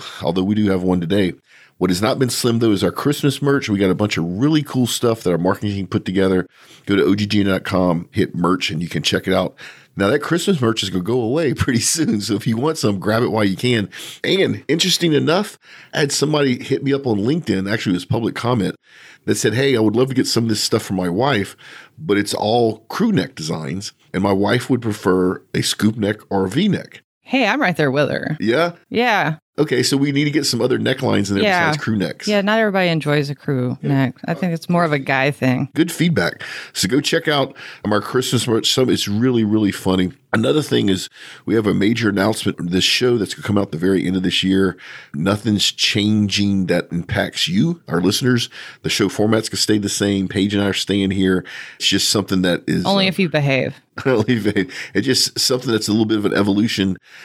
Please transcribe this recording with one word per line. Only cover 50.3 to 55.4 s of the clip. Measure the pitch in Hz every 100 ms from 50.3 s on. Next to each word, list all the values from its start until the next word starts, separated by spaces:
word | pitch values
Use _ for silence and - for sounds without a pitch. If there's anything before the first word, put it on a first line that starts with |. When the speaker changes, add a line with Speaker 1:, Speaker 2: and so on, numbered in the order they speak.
| 104 101
Speaker 1:
and | 101
I | 101
are |
staying | 92 - 101 98
here. | 98 95 92 87 - - -
It's | -
just | 95 -
something | 107 95 95
that | 90 85 -
is, | - 185
Speaker 2:
Only | 196 190
Speaker 1:
um, |
Speaker 2:
if | 185
you | 180
behave. | 151 139 135 139 - _
Speaker 1:
<laughs> | - 135
Only | 120 107 120
if | 104
you |
behave. | 98 90 - -
It's | 98 131
just | 127 -
something | -